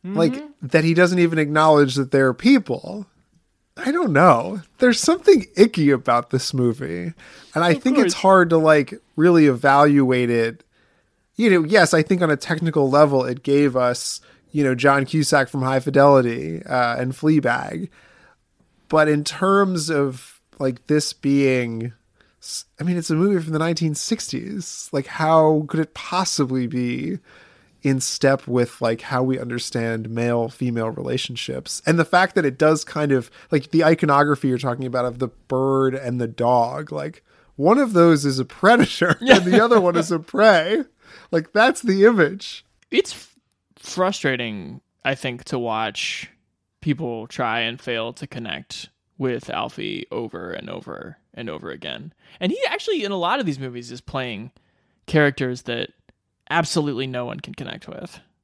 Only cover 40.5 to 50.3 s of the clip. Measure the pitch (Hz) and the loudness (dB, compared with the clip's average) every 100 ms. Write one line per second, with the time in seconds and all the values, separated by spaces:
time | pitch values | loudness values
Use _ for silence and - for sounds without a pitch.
40.5 | 180 165 226 269 _ _ - _ 165 160 | 6 2 -4 -4 _ _ -20 _ -4 -2
41.5 | 208 247 - 240 190 208 220 151 185 - | 0 2 0 -2 4 4 6 0 0 -14
42.5 | - _ _ _ - 403 - - _ _ | -18 _ _ _ -4 -4 -12 -20 _ _
43.5 | _ _ _ - 185 185 202 143 123 120 | _ _ _ -12 -4 -2 -2 -4 -4 -8
44.5 | 104 76 127 _ _ 135 135 135 120 - | -10 -14 -18 _ _ -6 -4 -8 -10 -8
45.5 | 131 117 110 110 98 - - - _ _ | -6 -4 -4 -6 -6 -10 -10 -16 _ _
46.5 | _ _ _ 156 143 139 113 113 - 120 | _ _ _ -6 -6 -6 -10 -12 -8 -4
47.5 | 113 113 120 - 117 113 120 143 127 110 | -2 -4 -6 -8 -8 -8 -12 -16 -14 -12
48.5 | 71 - - - _ _ _ 131 117 - | -12 -14 -18 -18 _ _ _ -6 -6 -8
49.5 | 87 117 - - 95 - - 113 | -8 -8 -10 -10 -10 -10 -12 -10